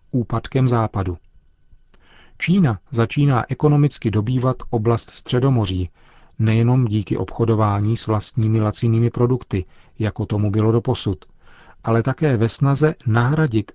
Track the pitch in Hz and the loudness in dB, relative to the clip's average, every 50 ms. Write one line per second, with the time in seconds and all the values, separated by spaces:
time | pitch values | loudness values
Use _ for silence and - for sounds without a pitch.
0 | _ _ - 127 113 - - 113 - - - 135 131 127 123 117 110 107 - 101 | _ _ -4 -4 -2 -2 -4 -6 -6 -4 -2 0 2 2 2 2 0 -2 -2 -4
1 | 95 92 87 - _ - _ - _ _ _ _ _ _ - - _ _ _ - | -4 -4 -6 -8 _ -20 _ -20 _ _ _ _ _ _ -20 -20 _ _ _ -20
2 | _ _ - - - - - - - - 170 202 185 131 110 92 - _ - 117 | _ _ -20 -20 -20 -20 -14 -8 -2 0 2 4 4 2 0 -2 -8 _ -2 -2
3 | 117 110 - 143 143 143 135 117 - - 135 - - 151 147 147 147 143 - - | -2 0 0 0 2 2 2 0 -2 -4 -6 0 2 2 4 4 2 2 0 -2
4 | - 120 101 107 107 113 127 131 120 131 127 - - - - 117 104 113 117 107 | -4 -2 0 0 0 0 -2 0 0 -2 -2 -4 -6 -4 -4 -2 0 0 0 0
5 | - - - - - - - 127 123 139 131 120 104 92 92 90 92 87 - _ | -2 -8 -14 -16 -8 -4 -2 0 2 2 2 2 0 0 -2 -4 -6 -6 -10 _
6 | - - - - - - - - 110 110 110 113 117 120 123 131 127 110 104 110 | -20 -20 -20 -20 -20 -20 -4 -2 0 2 2 2 2 4 2 2 2 2 0 -2
7 | 101 - - - 98 - - - 117 110 113 104 110 104 101 101 104 107 117 113 | -2 -2 -4 -4 -4 -6 -2 -2 0 0 2 2 2 0 0 0 0 0 -2 -2
8 | - - 110 107 - - - - 110 110 110 113 107 107 104 - - 117 113 113 | -2 -2 -2 -2 -2 -4 -4 -2 0 2 2 2 0 0 -2 0 0 0 2 2
9 | 117 117 - - 123 120 131 127 - _ - 98 90 - - - - - _ - | 2 0 2 0 0 2 0 -2 -4 _ -4 -4 -4 -6 -14 -20 -20 -20 _ -6
10 | 110 107 - - 107 95 107 104 104 107 98 107 107 113 113 117 110 - 120 - | -4 -4 -4 -4 -4 -4 -2 -2 0 0 0 2 2 2 2 2 0 -2 -4 -2
11 | - 104 95 - - - - _ _ - - - - - - - - - 113 113 | -2 -4 -4 -6 -10 -20 -20 _ _ -20 -20 -20 -20 -20 -20 -10 -4 0 0 0
12 | 113 143 131 - 156 151 131 104 110 113 - - 143 139 139 120 147 156 - - | 0 -2 -2 -2 0 0 2 2 0 -2 0 0 0 2 2 2 2 0 0 -2
13 | - 117 107 117 123 127 147 156 156 151 110 110 101 - | -4 0 0 2 2 2 2 0 0 0 0 -2 -4 -4